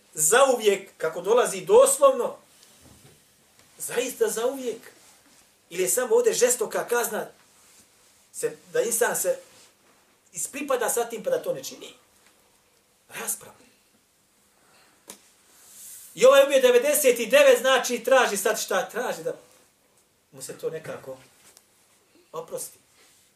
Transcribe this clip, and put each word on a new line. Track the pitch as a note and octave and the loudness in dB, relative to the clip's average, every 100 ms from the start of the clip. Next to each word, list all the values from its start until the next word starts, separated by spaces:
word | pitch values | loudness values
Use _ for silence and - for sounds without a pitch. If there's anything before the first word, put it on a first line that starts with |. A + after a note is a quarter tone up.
| _ | _
zauvijek, | D#3+ D3 A#3+ C#4 A#3+ G#3+ F#3+ - - | -4 2 4 4 2 0 -2 -4 -8
kako | D#3+ F3+ | -8 -4
dolazi | F3+ A#3+ G3+ F#3 | 0 2 0 -2
doslovno, | D#3+ A3 C4+ - C#4 B3 G#3 - _ _ - _ - - - _ _ _ _ _ _ - | 4 6 6 6 2 2 -4 -8 _ _ -20 _ -20 -20 -20 _ _ _ _ _ _ -16
zaista | - A#3 B3+ - A3 | -10 -6 -6 -4 -4
zauvijek? | A3 B3 C4+ B3 - - - _ _ _ _ _ _ - | -2 -6 -6 -8 -10 -14 -20 _ _ _ _ _ _ -12
Ili | E3+ | -6
je | F3 | -2
samo | A#3+ A#3+ | -2 0
ovdje | A3+ A3+ | 2 2
žestoka | F#3+ B3 B3 G#3 F#3 D#3+ | 2 0 0 -4 -6 -4
kazna, | A#3+ G#3+ G#3 - - _ _ _ _ _ _ _ _ _ | -4 -4 -8 -12 -16 _ _ _ _ _ _ _ _ _
se, | - - - - | -10 -10 -10 -8
da | D#3 | -4
insan | G#3 A3+ A3 F3 | -2 0 -2 -2
se | F#3 F3 - - - _ _ _ _ _ _ | -4 -4 -8 -20 -20 _ _ _ _ _ _
ispripada | - - C#4 C#4 B3+ A3 | -12 -12 -8 -4 -2 -2
sa | A#3+ | -4
tim | A#3 A#3 | -4 -6
pa | F#3 | -4
da | E3+ | -4
to | F#3 | -4
ne | D3+ | -8
čini? | - C4 - - _ _ _ _ _ _ _ _ _ _ _ | -10 -16 -20 -20 _ _ _ _ _ _ _ _ _ _ _
Rasprava. | - A3+ - - - _ _ _ _ _ _ _ _ _ _ _ _ _ _ - - _ _ _ _ - - - - - | -14 -10 -10 -14 -20 _ _ _ _ _ _ _ _ _ _ _ _ _ _ -20 -20 _ _ _ _ -20 -20 -20 -20 -18
I | - | 2
ovaj | B3 C#4 | 6 8
ubio | C#4 C4+ | 6 4
devedeset | B3 A#3+ C#4+ C#4+ C4 A#3 | 4 4 2 2 2 0
i | A3 | 2
devet, | C4+ C#4 B3 | 4 6 6
znači, | C4 C4 B3 A#3+ | 4 0 0 -4
traži | - C4 A3 G3+ | 2 2 2 0
sad | A3+ G#3 | -4 -4
šta? | - G3 F3 | -4 -4 -4
Traži | G#3 A#3+ E3 | -6 -8 -8
da | D#3+ - - _ _ _ _ _ _ _ _ | -8 -10 -16 _ _ _ _ _ _ _ _
mu | C3 | -20
se | - - | -18 -12
to | D#3+ | -10
nekako | D#3 C#3 B2 C3+ C3 - _ _ - _ _ _ _ _ _ _ | -10 -14 -16 -16 -18 -20 _ _ -20 _ _ _ _ _ _ _
oprosti. | D#3+ E3 - - - _ _ _ _ _ | -16 -14 -12 -14 -18 _ _ _ _ _